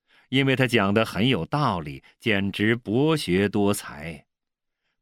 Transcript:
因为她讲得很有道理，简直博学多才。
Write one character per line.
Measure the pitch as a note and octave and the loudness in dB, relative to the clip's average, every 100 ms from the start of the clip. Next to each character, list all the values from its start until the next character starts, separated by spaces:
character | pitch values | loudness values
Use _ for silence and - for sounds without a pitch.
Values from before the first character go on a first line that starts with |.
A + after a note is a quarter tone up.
| _ _ _ | _ _ _
因 | C3 C3+ | 0 2
为 | B2+ | 2
她 | B2+ | 2
讲 | A2+ G2 | 4 4
得 | G#2 A2+ | 2 0
很 | - A#2 | 0 0
有 | G#2+ E2 | 0 -2
道 | D3 C#3 F#2 | -2 -2 -2
理， | D2 C2+ - _ | -6 -14 -18 _
简 | A#2+ G2+ G2 | -2 0 0
直 | F#2 G#2+ A#2+ | 0 0 0
博 | - A2+ D3+ D#3+ | -2 0 0 0
学 | A2+ F2+ G2+ | 0 0 0
多 | G#2 G2+ | 2 0
才。 | G2+ - D2 D#2+ D2+ _ _ _ _ _ _ _ _ | 0 -6 -14 -14 -16 _ _ _ _ _ _ _ _